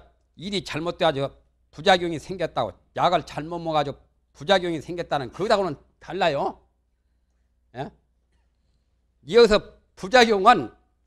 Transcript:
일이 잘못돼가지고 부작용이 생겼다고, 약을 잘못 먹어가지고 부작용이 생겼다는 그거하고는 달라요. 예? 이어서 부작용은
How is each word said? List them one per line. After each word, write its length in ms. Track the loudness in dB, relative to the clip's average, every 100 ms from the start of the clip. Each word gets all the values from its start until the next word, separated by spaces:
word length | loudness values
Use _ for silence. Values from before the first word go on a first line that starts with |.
| -12 _ _ -16
일이 280 | -8 -8
잘못돼가지고 640 | -6 -8 -8 -2 -2 -2 -8 -10 _ _ _
부작용이 480 | -4 2 2 0 -8
생겼다고, 540 | -10 -8 -6 -4 -6 -8 _ 0
약을 280 | 2 2
잘못 340 | -2 -10 -10 -8
먹어가지고 380 | -4 -2 -2 -8 _ _ _
부작용이 460 | _ 0 0 0 -6
생겼다는 500 | -8 -10 -6 -4 -6
그거하고는 460 | -8 0 0 0 -6 _ _
달라요. 600 | -14 -2 -2 0 -4 -8 _ _ _ _ _ _ _ _ _ _ _
예? 160 | -12 -12 -14 _ _ _ _ _ _ _ _ _ _ _ _
이어서 360 | 0 6 6 4 0 -16 _ -16
부작용은 760 | 2 4 4 4 4 4 2 -12 _ _